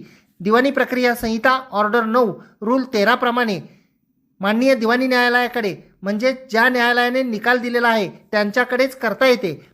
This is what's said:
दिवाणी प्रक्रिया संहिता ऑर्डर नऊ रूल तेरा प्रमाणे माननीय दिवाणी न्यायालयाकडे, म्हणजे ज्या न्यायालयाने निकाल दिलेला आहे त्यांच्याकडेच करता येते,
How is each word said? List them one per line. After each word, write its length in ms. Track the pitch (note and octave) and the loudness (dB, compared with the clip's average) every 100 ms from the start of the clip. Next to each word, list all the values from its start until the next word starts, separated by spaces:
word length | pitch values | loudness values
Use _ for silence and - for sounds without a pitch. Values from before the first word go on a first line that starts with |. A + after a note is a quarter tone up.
| - - _ - | -8 -20 _ -8
दिवाणी 300 | F#3 A#3 C4+ | 0 2 2
प्रक्रिया 420 | C#4 B3 B3+ B3 A#3 | 0 -2 0 0 -2
संहिता 440 | A#3 A3+ C4 C4 C4 | -4 0 0 0 -2
ऑर्डर 320 | G3 G#3 A#3+ | -2 0 0
नऊ 280 | A3 A#3+ A#3 E3 - - | 0 2 0 -2 -14 -10
रूल 220 | G#3+ C4 B3+ | -2 -2 0
तेरा 220 | G#3+ G3+ B3 | 0 2 2
प्रमाणे 440 | B3+ A#3+ A#3 F3+ - _ _ _ _ _ _ - | 0 -2 -2 -4 -8 _ _ _ _ _ _ -6
माननीय 320 | G3 A3 C4+ B3+ | -2 0 2 2
दिवाणी 320 | A3 B3 C4 | 2 0 2
न्यायालयाकडे, 680 | B3 B3 A#3+ B3 B3 G#3+ D3+ - - | 2 2 2 0 -2 -4 -6 -14 -12
म्हणजे 300 | F#3+ G#3 B3+ C4 - | -6 -2 -2 -2 -2
ज्या 180 | A3 A#3+ | 2 2
न्यायालयाने 520 | B3+ A#3+ A#3+ A#3+ B3+ | 2 0 2 0 0
निकाल 340 | B3+ G#3+ A#3 B3 | -2 -4 0 0
दिलेला 300 | A#3+ A#3+ A#3+ | 0 0 2
आहे 200 | A3+ F3+ - - | 0 -2 -8 -6
त्यांच्याकडेच 640 | G#3+ G#3 A3+ B3 B3 C4 - | -2 -2 -2 -2 0 -2 -2
करता 320 | A3+ G3 C4 | -4 2 2
येते, 260 | A#3+ G3+ C#3 - | 2 0 -8 -14